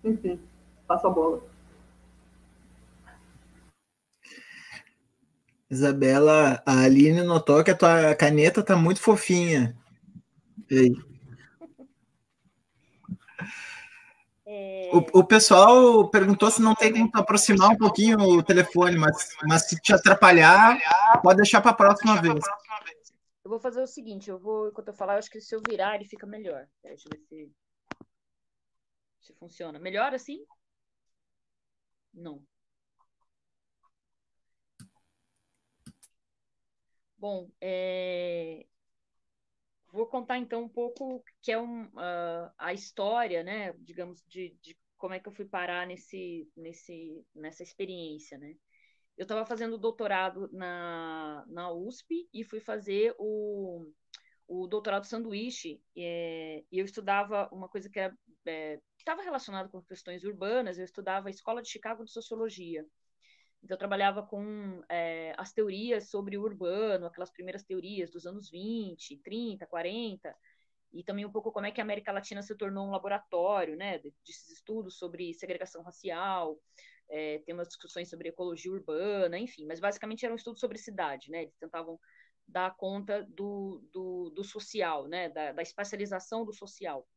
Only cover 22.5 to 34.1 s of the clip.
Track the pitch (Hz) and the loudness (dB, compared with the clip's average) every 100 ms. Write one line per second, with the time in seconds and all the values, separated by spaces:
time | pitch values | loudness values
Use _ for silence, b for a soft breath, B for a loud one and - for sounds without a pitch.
22.5 | - - 214 - - _ _ _ _ 190 | -10 -12 -14 -14 -20 _ _ _ _ -12
23.5 | 226 254 240 262 294 220 196 202 185 202 | -8 -6 -6 -8 -10 -16 -16 -14 -12 -8
24.5 | 214 214 208 214 202 196 202 214 220 - | -6 -6 -10 -16 -10 -4 -4 -6 -20 -12
25.5 | 220 214 208 196 208 202 214 202 214 196 | -10 -8 -6 -6 -6 -12 -20 -18 -16 -14
26.5 | 139 143 _ 147 147 151 151 151 156 151 | -14 -18 _ -20 -20 -20 -20 _ -20 -20
27.5 | _ _ _ _ - _ _ _ _ _ | _ _ _ _ -20 _ _ _ _ _
28.5 | _ _ _ _ _ _ _ _ _ 175 | _ _ _ _ _ _ _ _ _ -20
29.5 | _ 165 151 185 196 262 254 269 320 440 | _ -16 -14 -10 -6 -4 -6 -12 -20 -20
30.5 | _ _ _ _ _ _ _ _ _ _ | _ _ _ _ _ _ _ _ _ _
31.5 | _ _ _ _ _ _ 170 170 139 143 | _ _ _ _ _ _ -20 -20 -20 _
32.5 | _ _ _ _ _ _ _ _ _ _ | _ _ _ _ _ _ _ _ _ _
33.5 | _ _ _ _ _ _ | _ _ _ _ _ _